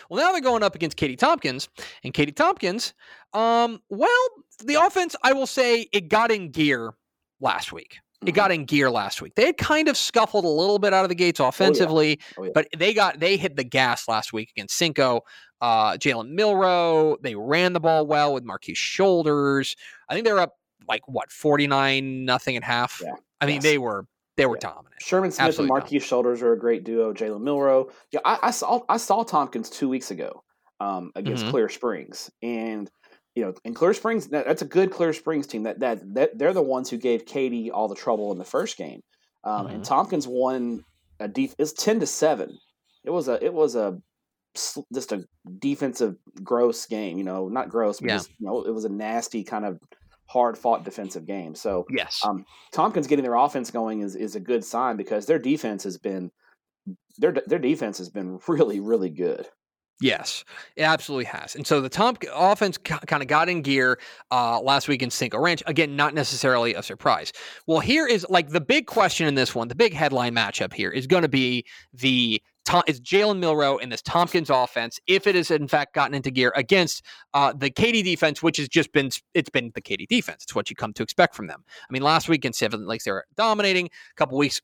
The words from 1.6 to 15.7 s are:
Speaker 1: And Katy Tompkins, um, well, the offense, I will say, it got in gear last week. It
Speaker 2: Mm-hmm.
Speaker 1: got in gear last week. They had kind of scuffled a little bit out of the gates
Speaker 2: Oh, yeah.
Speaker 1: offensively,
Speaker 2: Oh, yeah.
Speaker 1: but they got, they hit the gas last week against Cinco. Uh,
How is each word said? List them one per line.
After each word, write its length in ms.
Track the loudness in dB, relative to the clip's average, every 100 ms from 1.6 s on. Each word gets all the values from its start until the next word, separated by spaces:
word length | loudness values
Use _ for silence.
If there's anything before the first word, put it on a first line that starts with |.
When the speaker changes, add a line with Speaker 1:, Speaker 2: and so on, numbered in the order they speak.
| -10 -14 -18 -14
Speaker 1:
And 100 | -6
Katy 180 | -2 0
Tompkins, 640 | 2 2 2 -2 -4 -6 -10 -20 -20 _
um, 480 | 0 2 4 2 -2 -10
well, 380 | 0 4 4 2 -6 _ -8
the 120 | 0 4
offense, 400 | 4 4 -2 2
I 100 | 2
will 140 | 2 0
say, 400 | 2 2 2 0
it 160 | -2 2
got 240 | 4 4
in 200 | 0 -2
gear 420 | 0 2 2 -4 -12 _ _ _ _
last 320 | -2 -2 -4
week. 240 | -12 -18 -20 _ _
It 40 | 0
Speaker 2:
Mm-hmm. 100 | 2
Speaker 1:
got 160 | 2
in 140 | 2 0
gear 240 | 2 2
last 300 | 0 -4 -8
week. 140 | -4 2
They 100 | 2
had 100 | 2
kind 320 | 0 2 2
of 80 | 0
scuffled 480 | 0 2 2 2
a 60 | 2
little 280 | 2 2 2
bit 160 | 4
out 120 | 4 2
of 40 |
the 60 | 2
gates 240 | 2 4
Speaker 2:
Oh, 60 | 2
yeah. 40 |
Speaker 1:
offensively, 680 | 4 4 4 4 4 2 0 -6 -10
Speaker 2:
Oh, 60 |
yeah. 80 | -2
Speaker 1:
but 140 | 0 0 0
they 160 | 2
got, 260 | 4 2 2
they 160 | 0 2
hit 180 | 0 -4
the 80 |
gas 460 | -2 2 2 0 -2
last 240 | -2 -2
week 160 | -6 -8 -10
against 180 | -6 -2
Cinco. 460 | 0 2 2 2 -2 -14 -20 -4
Uh, 320 | 2